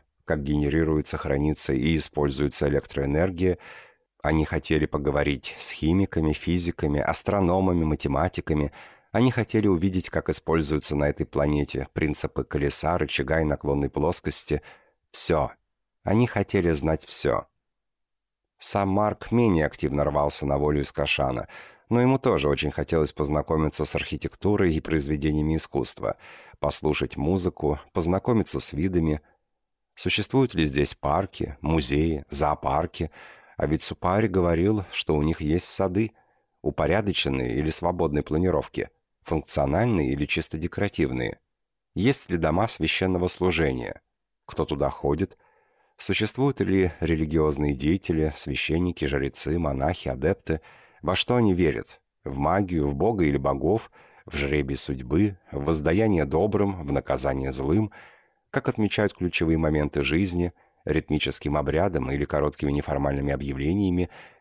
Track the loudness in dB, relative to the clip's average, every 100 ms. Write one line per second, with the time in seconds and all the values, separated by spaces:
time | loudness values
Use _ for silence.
0 | _ _ -4 -2 0 0 2 2 2 2
1 | 0 -4 -2 0 0 0 0 0 2 2
2 | 0 0 0 0 0 0 0 0 -2 -4
3 | 0 2 0 2 0 0 -6 -20 -20 _
4 | _ _ 0 2 2 -2 0 0 0 0
5 | 0 0 0 -2 -6 -10 -8 -2 2 2
6 | 2 0 0 0 -2 0 -2 -2 -2 0
7 | 0 -2 0 2 2 4 2 2 2 0
8 | -2 0 0 -2 -2 0 -2 -6 -20 -20
9 | _ 2 2 2 0 2 2 2 2 0
10 | -2 -2 -2 -2 0 0 2 0 0 0
11 | 0 0 -2 0 2 2 0 -4 -6 -2
12 | -2 0 -4 -4 -4 -2 0 2 2 0
13 | 0 -2 0 2 2 0 0 0 0 0
14 | 0 0 -2 -4 -2 -4 -6 -20 _ _
15 | _ 0 2 2 0 -6 _ _ _ _
16 | 0 2 2 0 0 2 2 2 0 -2
17 | -2 -2 0 0 -4 _ _ _ _ _
18 | _ _ _ _ _ _ -4 0 2 2
19 | 2 -2 0 2 4 4 2 -2 -2 0
20 | 0 2 0 0 -2 0 2 0 0 -2
21 | -2 0 0 -2 -8 -14 -20 -20 -2 2
22 | 4 4 2 2 2 0 -2 -4 0 0
23 | 0 -2 -2 -2 0 0 0 0 -2 -2
24 | -4 -6 -8 -4 0 2 2 2 0 -2
25 | -2 -2 0 0 0 0 -2 -2 -2 -2
26 | -4 -6 -12 -20 -20 -6 -2 0 0 0
27 | -2 -2 0 0 0 -2 -2 -2 -4 -4
28 | 0 0 2 0 0 -2 -2 -2 0 2
29 | 2 0 -6 _ _ _ _ _ _ -6
30 | -2 -2 0 2 2 2 0 2 0 -2
31 | 0 0 -2 -6 -8 -4 0 0 2 2
32 | 2 0 -4 -2 0 0 0 0 -2 -4
33 | -8 -8 -20 -20 -16 -4 -2 0 -2 -2
34 | 0 2 2 2 2 4 2 2 -2 -6
35 | 0 2 2 0 0 0 0 0 0 0
36 | -2 -6 _ _ _ _ -4 0 2 2
37 | 2 0 0 0 0 -2 -2 0 -2 0
38 | 0 0 0 0 2 0 -2 -6 -8 _
39 | _ _ -6 -4 -2 0 2 2 2 2
40 | 0 0 -2 -2 -4 -6 -6 -4 -4 0
41 | -2 -2 -4 -8 _ _ _ _ _ -2
42 | 0 0 -2 -2 2 2 0 0 -2 0
43 | 0 2 0 0 0 2 0 -2 -6 -12
44 | _ _ _ _ -8 -4 -2 -2 -2 -2
45 | 0 0 -2 -6 _ _ _ _ _ -8
46 | -4 -2 -2 0 -2 0 2 2 2 0
47 | 0 0 2 2 2 2 0 0 0 0
48 | 0 0 0 -2 -6 -4 -2 0 0 -2
49 | -2 -2 -2 -4 -2 -2 -2 0 -2 -2
50 | -6 -2 -2 -2 -2 -6 -6 -20 -20 _
51 | -2 0 2 2 4 4 2 0 -6 -16
52 | _ _ -10 -2 0 0 0 0 0 0
53 | 0 2 2 2 0 0 0 0 -4 -18
54 | -20 -20 -10 -4 0 0 0 -2 -4 -6
55 | -2 2 2 -2 -10 -6 -2 0 2 2
56 | 4 2 2 2 2 2 0 -2 -4 -4
57 | -2 -2 -2 -2 -4 -4 0 2 0 -4
58 | -20 -20 _ _ _ -4 -2 0 0 2
59 | 0 0 -4 0 2 2 2 2 0 0
60 | 0 2 2 0 -2 -4 _ _ -2 -2
61 | 0 0 -2 -4 -2 0 0 0 0 0
62 | -2 -2 -2 0 0 0 -2 -2 -2 -2
63 | -2 -2 -2 -4 -4 -4 0 2 2 0
64 | -2 -6 -20 -20